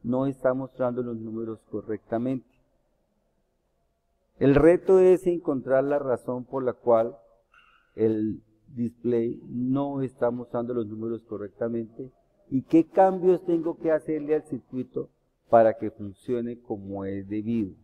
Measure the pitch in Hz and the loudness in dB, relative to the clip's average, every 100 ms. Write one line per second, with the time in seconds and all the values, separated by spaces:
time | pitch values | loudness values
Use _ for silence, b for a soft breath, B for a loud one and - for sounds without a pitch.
0 | 117 127 135 135 131 127 135 - 127 120 | -2 -2 -2 0 -2 -2 -6 -4 -4 -4
1 | 120 113 113 110 113 110 _ 107 101 107 | -8 -8 -10 -8 -8 -12 _ -12 -8 -10
2 | _ 117 123 131 _ _ _ _ _ _ | _ -4 -2 -6 _ _ _ _ _ _
3 | _ _ _ _ _ _ _ _ _ _ | _ _ _ _ _ _ _ _ _ _
4 | _ _ _ _ 135 143 156 175 185 190 | _ _ _ _ 4 6 6 6 6 6
5 | 185 180 180 175 - 139 123 131 139 143 | 8 6 2 -2 -4 -6 0 0 2 -2
6 | 135 117 - 127 123 135 123 113 120 113 | 0 -4 -4 -8 -6 -4 -4 -4 2 2
7 | 120 120 _ _ _ _ _ _ _ - | 2 -6 _ _ _ _ _ _ _ -2
8 | 110 110 107 107 _ _ _ 123 117 - | 0 0 -4 -6 _ _ _ -6 -6 -4
9 | 123 120 117 - - 123 127 135 143 139 | -2 0 -2 -6 -10 -6 -2 -2 -2 -4
10 | 131 - 120 123 120 123 120 123 107 107 | -8 -2 -2 -2 -8 -6 -4 -6 -6 -8
11 | 113 113 _ 104 101 _ 117 117 110 - | -8 -8 _ -12 -12 _ -6 -6 -8 -14
12 | 131 _ _ _ _ 131 - 165 160 - | -18 _ _ _ _ -6 2 2 2 4
13 | 190 185 180 175 - 170 160 165 165 156 | 4 4 2 2 0 -2 -2 -4 -2 -2
14 | 156 156 147 151 151 123 _ 131 123 - | -2 -6 -2 -2 -2 -12 _ -10 -8 -10
15 | - _ _ _ _ 117 110 - 110 - | -10 _ _ _ _ 6 6 4 -8 -8
16 | 101 95 - 120 120 120 _ 110 98 98 | -14 -12 -6 -6 -6 -12 _ -10 -8 -8
17 | 98 98 95 107 107 117 98 - | -6 -8 -6 -8 -4 -2 -4 -8